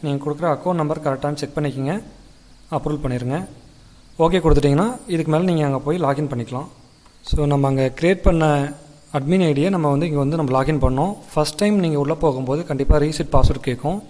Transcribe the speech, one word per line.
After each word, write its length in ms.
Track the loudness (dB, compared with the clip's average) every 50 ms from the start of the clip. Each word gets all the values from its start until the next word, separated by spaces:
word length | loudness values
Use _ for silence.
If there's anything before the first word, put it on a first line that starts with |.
| -4
நீங்க 140 | -4 -4 -4 -4
கொடுக்குற 220 | -6 -6 -2 -2 -2 -2
account 260 | -2 -2 -2 -2 -2
number 200 | -2 -2 -4 -4 -2
கரெக்டானு 340 | -4 -4 -2 -4 -4 -4 -4
check 160 | -8 -8 -6
பண்ணிக்கங்க. 360 | -4 -4 -4 -4 -4 -4 -4 -4 -6 -8 -12 -20 -20 -20 -20 -20 -20 -20 -20 -20 -20 -14 -6 -6
அப்ரூவல் 240 | -4 -2 -4 -4 -4 -4
பண்ணிருங்க. 340 | -4 -4 -4 -4 -4 -4 -4 -6 -10 -16 -20 -20 -20 -20 -20 -20 -20 -20 -20 -20 -20 -2 2 2
ஓகே 140 | 4 4 4 4
கொடுத்துட்டீங்கன்னா, 420 | 6 4 6 6 4 2 2 2 0 -2 -6 -6 -4 -4
இதுக்கு 180 | -2 0 0
மேல 120 | 0 2 2 2
நீங்க 140 | 0 0 0 0
அங்க 120 | -2 -2 -2
போய் 160 | -4 -2 0 0
login 260 | -2 0 -2 -2 -4
பண்ணிக்கலாம். 360 | -4 -6 -6 -6 -8 -10 -10 -12 -16 -20 -20 -20 _ _ _ -20 _ -20 -6 -4
So, 160 | -2 0 2 2
நம்ம 140 | 2 2 2 2
அங்க 140 | 2 2 0 0 -2 0
create 220 | 2 2 2 4 4 4
பண்ண 160 | 4 4 2 2 2 2 0 -4 -6 -12 -18 -20 -20 -20 -20 -6 -6 -4
admin 280 | 0 2 2 4 4 2
ஐ 40 | 2
டியை 140 | 2 2 0 0
நம்ம 140 | 0 0 2 2
வந்து 120 | 0 0 0
இங்க 80 | 0 0 0
வந்து 140 | 0 0 0
நம்ம 120 | 0 0 2
login 260 | 2 2 2 0 2 2
பண்ணோம். 320 | 2 2 2 0 -2 -4 -8 -14 -6
First 260 | -2 -2 -2 -2 -2 0
time 160 | 0 2 2 2 2
நீங்க 120 | 0 0 0 0
உள்ள 100 | -2 -2 0 0
போகும்போது 360 | 0 0 0 -2 -2 -2 -4 -2 -4
கண்டிப்பா 260 | -4 -2 2 2 4 2 2
reset 280 | 0 -2 -4 -4 2 4
password 320 | 6 6 6 4 2 -2 -6
கேட்கும். 300 | -6 -4 -4 -4 -4 -4 -8